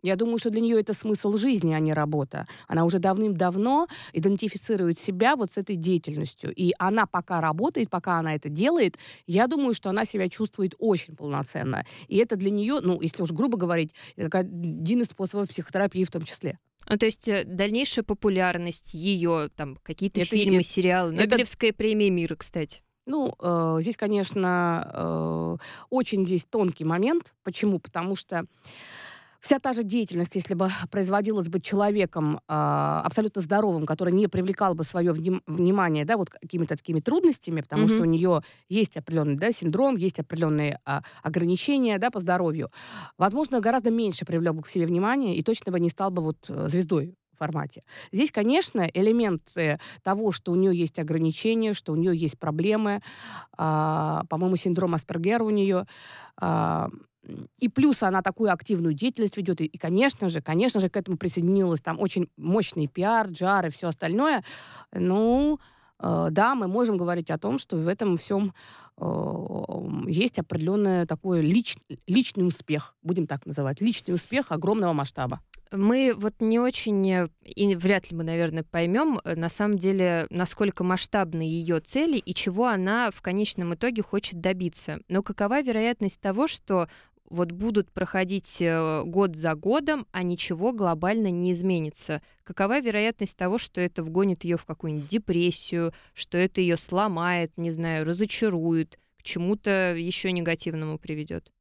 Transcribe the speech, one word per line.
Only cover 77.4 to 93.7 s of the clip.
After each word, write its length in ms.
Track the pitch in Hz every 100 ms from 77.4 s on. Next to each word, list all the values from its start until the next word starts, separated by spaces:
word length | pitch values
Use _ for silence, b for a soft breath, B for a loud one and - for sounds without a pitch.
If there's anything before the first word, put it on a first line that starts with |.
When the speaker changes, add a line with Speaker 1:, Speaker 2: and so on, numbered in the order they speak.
| -
Speaker 2:
и 300 | - 202 180
вряд 360 | 180 196 185
ли 60 | 165
мы, 60 |
наверное, 400 | 165 165 165 160
поймем, 560 | 156 170 170 208 311 254
э, 120 | - 165
на 140 | 165
самом 280 | - 208 202
деле, 480 | 185 196 180 170 -
насколько 540 | 175 180 - 202 -
масштабны 600 | 180 180 - 208 180 160
ее 360 | 160 165 165 165
цели 380 | - 262 330 262
и 160 | -
чего 320 | 175 - 180 247
она 420 | 202 185 226 233
в 100 | -
конечном 520 | - 190 208 - 175
итоге 280 | 170 240 233
хочет 400 | 202 202 - 175
добиться. 580 | 165 190 180 - - 156 -
Но 140 | 185
какова 380 | 196 202 202 269
вероятность 580 | 262 220 226 240 196 -
того, 280 | 196 196 311
что 400 | - - 185 165 B B _ _
вот 240 | 170 175
будут 360 | 175 220 208 185
проходить, 640 | - 185 190 185 196 - -
э, 420 | 170 165 160 156 170
год 320 | 175 196 156
за 180 | 165 156
годом, 500 | 190 277 285 302 -
а 120 | 185
ничего 500 | 180 175 - 165 214
глобально 580 | 233 185 160 180 226 202
не 220 | 175 180
изменится? 680 | 175 185 175 151 - - 151 b b
Какова 380 | - 180 196 269
вероятность 560 | 240 208 220 226 196 -
того, 200 | 180 226
что 220 | -